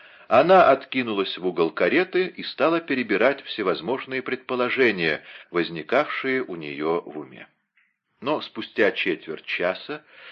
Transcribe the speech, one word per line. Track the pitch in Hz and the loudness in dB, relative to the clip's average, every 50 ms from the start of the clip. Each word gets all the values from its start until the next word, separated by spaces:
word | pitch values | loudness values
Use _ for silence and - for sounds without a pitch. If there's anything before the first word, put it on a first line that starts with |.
| - - - - - - | -20 -20 -20 -16 -4 2
она | 104 123 147 175 190 175 170 - | 4 4 6 8 8 8 8 8
откинулась | 139 135 - - - 131 123 117 107 98 95 - - - | 6 4 2 -6 -4 -4 -2 -2 0 -2 -2 -2 -4 -4
в | 87 | -4
угол | 92 87 87 82 80 | -2 0 2 0 0
кареты | - - 90 90 110 160 185 180 - 180 185 | 2 0 0 2 2 2 0 0 0 -2 -2
и | 175 - - - | -2 -4 -12 -12
стала | - - - 127 160 165 165 | -10 -4 0 0 2 2 0
перебирать | 165 - 143 127 123 104 104 92 110 131 143 139 - | -2 -2 -2 -2 0 0 2 2 4 2 2 0 -6
всевозможные | - - - 101 92 85 76 78 92 127 131 - 135 131 131 127 | -12 -6 -4 -2 -2 -2 -2 -2 -4 -6 -6 -6 -6 -8 -6 -4
предположения, | - 127 123 - - 131 123 123 113 110 120 135 117 104 92 85 80 76 69 - - - - - _ | -4 -6 -8 -6 -6 -2 -2 -2 0 2 4 4 4 4 2 0 0 0 -2 -6 -14 -20 -20 -14 _
возникавшие | - 87 82 76 85 82 76 - 113 131 151 - - - - 131 131 131 - | -2 -2 -2 -2 -4 -10 -6 0 0 0 0 0 -4 -6 -4 -2 -2 -2 -4
у | - 92 | -6 -8
нее | 82 78 73 71 71 76 80 85 85 - | -10 -10 -10 -8 -4 -2 -2 -2 -2 -4
в | - 76 76 | -6 -12 -12
уме. | 73 65 64 58 - - _ _ _ _ _ _ _ _ _ _ _ _ _ - | -14 -14 -16 -20 -20 -20 _ _ _ _ _ _ _ _ _ _ _ _ _ -10
Но | 107 139 151 120 | -6 -4 -4 -4
спустя | - - - 110 107 - - - 110 95 | -6 -10 -12 -12 -12 -8 0 2 2 2
четверть | 92 - - 95 82 78 - 82 78 - - | 2 0 -2 -2 -2 -4 -4 -10 -12 -12 -8
часа, | - - - 87 90 95 - - - 147 151 _ _ - - - - | -8 -6 -2 -2 -2 -2 -4 -8 -12 -14 -14 _ _ -20 -20 -20 -20